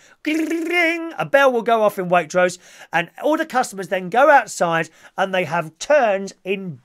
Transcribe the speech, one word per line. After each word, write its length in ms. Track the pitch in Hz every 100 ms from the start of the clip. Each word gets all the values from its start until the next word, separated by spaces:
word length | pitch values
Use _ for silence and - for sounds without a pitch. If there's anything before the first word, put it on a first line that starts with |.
| _ _
Gling, 920 | - 311 311 330 330 349 330 339 330 -
a 80 | 156
bell 260 | 277 277
will 100 | 240
go 200 | 220 233
off 160 | 208 202
in 100 | 180
Waitrose, 500 | 175 156 180 180 180 - - -
and 180 | 165 170 -
all 140 | - 311
the 100 | 311
customers 420 | 247 240 190 175
then 200 | 185 180
go 220 | 220 302
outside 580 | 277 214 - 175 165 165 _ - -
and 160 | 190
they 100 | 185
have 340 | 165 170 160 -
turns 540 | - 294 233 196 196 -
in 360 | 185 202 185 135